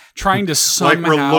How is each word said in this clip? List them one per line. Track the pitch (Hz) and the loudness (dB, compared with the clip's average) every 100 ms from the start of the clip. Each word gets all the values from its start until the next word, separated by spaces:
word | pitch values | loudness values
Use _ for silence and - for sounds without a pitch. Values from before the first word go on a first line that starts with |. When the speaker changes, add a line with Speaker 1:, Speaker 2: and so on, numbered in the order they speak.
| - | -18
Speaker 1:
trying | - 196 190 | -6 -2 -2
to | 185 | -2
Speaker 2:
Like | 147 - - 160 170 | -2 -2 0 0 0
we're | 170 | 0
Speaker 1:
somehow | 147 139 | 0 2